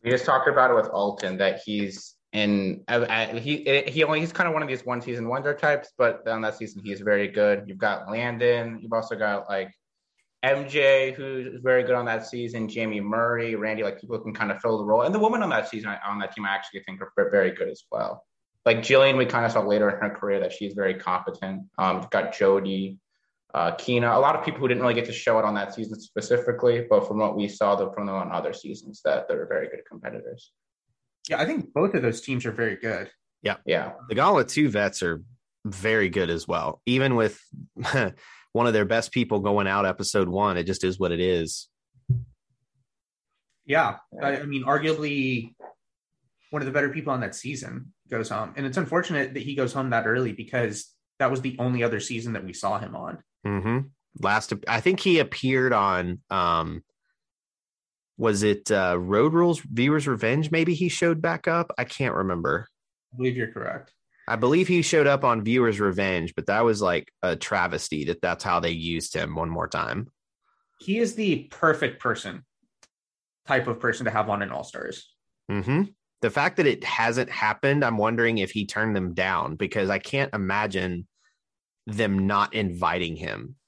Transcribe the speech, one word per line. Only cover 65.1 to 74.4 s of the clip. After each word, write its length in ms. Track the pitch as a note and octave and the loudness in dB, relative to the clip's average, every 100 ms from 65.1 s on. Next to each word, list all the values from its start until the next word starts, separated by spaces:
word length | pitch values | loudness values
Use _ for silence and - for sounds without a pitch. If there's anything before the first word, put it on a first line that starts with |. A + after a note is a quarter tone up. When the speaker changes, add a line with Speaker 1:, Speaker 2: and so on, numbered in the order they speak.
| C#3 | 4
Speaker 3:
on 200 | C3+ A2+ | 2 2
Viewer's 360 | G#2+ B2 A#2 G2+ | 2 4 4 4
Revenge, 560 | G2+ F#2 G2 F2+ E2 - | 0 2 0 0 -2 -6
but 120 | D#2 | 0
that 180 | G2+ A#2 | 2 4
was, 160 | G#2 | 4
like, 300 | G2 E2+ - _ | 2 0 -4 _
a 120 | F#2 E2 | -2 -2
travesty 720 | - G2+ F2+ E2 - D2+ D2 | -2 0 0 -2 -4 -4 -2
that 160 | E2+ | 0
that's 220 | F2+ E2+ | 0 -2
how 160 | G2+ F2 | 0 0
they 120 | E2+ | 0
used 440 | E2+ E2 E2 - D#2+ | -2 -4 -4 -4 -4
him 200 | D#2+ D#2+ | -4 -4
one 140 | E2 | -4
more 180 | E2 D#2+ | -4 -4
time. 420 | - A#1 A#1+ A#2 _ _ _ _ _ _ _ | -4 -4 -6 -8 _ _ _ _ _ _ _
Speaker 2:
He 200 | - G#3+ | -4 0
is 160 | A#3 - | 0 0
the 300 | G#3 C3+ - | 0 0 -4
perfect 520 | - E3 D3+ C#3 - | 0 2 2 -2 -4
person, 420 | B2 A2 G2+ F2+ - _ _ _ _ _ _ _ _ _ - | -4 -4 -6 -12 -16 _ _ _ _ _ _ _ _ _ 0
type 200 | C3+ B2+ | 0 0
of 120 | A2+ | 0
person 260 | A#2+ A2+ A#2+ | 0 0 0
to 60 | |
have 180 | G#2+ A2 | 0 0
on 120 | G2+ | -2